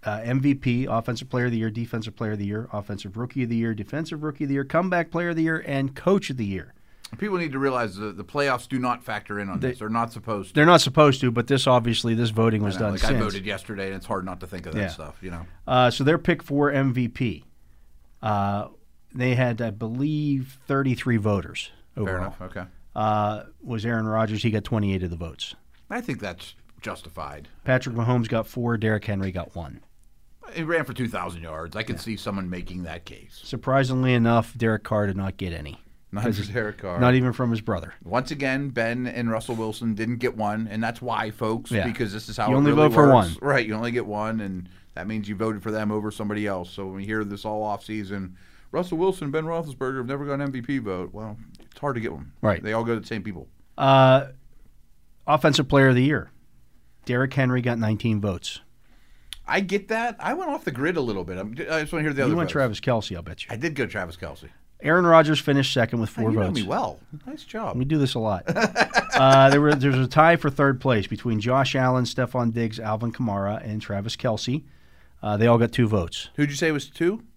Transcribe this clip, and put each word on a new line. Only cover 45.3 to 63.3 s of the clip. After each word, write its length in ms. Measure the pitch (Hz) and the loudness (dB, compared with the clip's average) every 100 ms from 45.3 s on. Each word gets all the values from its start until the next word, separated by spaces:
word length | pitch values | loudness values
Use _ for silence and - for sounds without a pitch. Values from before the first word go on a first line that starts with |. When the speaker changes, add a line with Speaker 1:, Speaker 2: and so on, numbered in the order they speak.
Speaker 2:
you 60 | 101 | -2
voted 260 | 110 107 | -2 -2
for 80 | 110 | -4
them 180 | 107 107 | -4 -2
over 220 | 107 107 | -2 -4
somebody 340 | 104 107 104 104 | -6 -6 -2 -2
else. 240 | 95 90 | -4 -8
So 160 | - 95 | -10 -10
when 80 | 95 | -8
we 100 | 98 | -4
hear 180 | 110 | -4
this 220 | 104 101 107 | -4 -6 -6
all 180 | 107 | -6
off 220 | 107 101 - | -4 -6 -8
season, 500 | 110 95 101 92 - - - - | -8 -8 -8 -8 -12 -20 -20 -8
Russell 240 | - 180 160 | -6 -4 0
Wilson 260 | 185 185 151 | 0 -2 -4
and 60 | |
Ben 140 | 156 156 | -4 -4
Roethlisberger 540 | 170 160 123 131 135 | -6 -6 -6 -6 -4
have 60 | 127 | -6
never 200 | 139 143 | -6 -4
got 80 | |
an 80 | 139 | -4
M 100 | 143 | -4
V 100 | 131 | -6
P 180 | 120 139 | -4 -4
vote. 340 | 110 90 90 | -2 -6 -6
Well, 240 | 101 110 104 113 - | -10 -12 -12 -16 -20
it's 180 | - - | -20 -8
hard 160 | 147 120 | -6 -4
to 60 | |
get 100 | 110 | -4
one. 220 | 78 69 - | -8 -14 -2
Speaker 1:
Right. 200 | 113 87 | 0 0
Speaker 2:
They 120 | 107 | 0
all 100 | 110 | -2
go 100 | 113 117 | 0 -4
to 40 | |
the 80 | - | -4
same 160 | 110 | -8
people. 240 | 101 90 64 - - - | -8 -12 -14 -20 -20 0
Speaker 1:
Uh, 480 | 135 135 131 131 135 - - - - - - - - - - | 6 8 10 8 4 -14 -20 -20 -20 -20 -20 -20 -20 -16 0
Offensive 440 | 147 160 143 139 | 4 4 4 4
Player 180 | 143 135 | 6 8
of 80 | 123 | 6
the 80 | |
Year. 260 | 131 143 - - - - - - - - - | 4 2 -4 -16 -20 -20 -20 -20 -20 -20 -4
Derrick 280 | 123 135 | 0 0
Henry 280 | 135 131 127 | 2 2 2
got 180 | 120 117 | 0 0
nineteen 400 | 110 107 120 107 | 0 0 0 0
votes. 400 | 101 87 - - - - - - - - - - - | 0 -4 -6 -12 -18 -20 -20 -20 -20 -20 -18 -16 -2
Speaker 2:
I 140 | 180 | -2
get 260 | 196 196 202 | 0 -2 -2
that. 300 | 220 240 226 | -2 -2 -4
I 140 | 170 | -6
went 160 | 294 370 | -4 -4
off 140 | 294 - | -4 -6
the 60 | |
grid 260 | 127 147 175 | -2 -2 0
a 40 | |
little 220 | 127 98 | -2 -2
bit. 140 | 87 90 | -6 -6
I'm, 160 | 101 | -8
I 260 | 120 170 160 | -8 -4 -2
just 140 | 156 | -2
wanna 100 | 170 | -2
hear 80 | 151 | -2
the 80 | 139 | 0
Speaker 1:
You 20 | 139 | 2
Speaker 2:
other 100 | 165 | 2
Speaker 1:
went 120 | 160 | 0
Speaker 2:
votes. 20 | |
Speaker 1:
Travis 280 | 151 131 104 | 2 0 0
Kelce, 340 | - 117 - 87 | 0 0 0 -8
I'll 60 | |
bet 220 | 82 | -10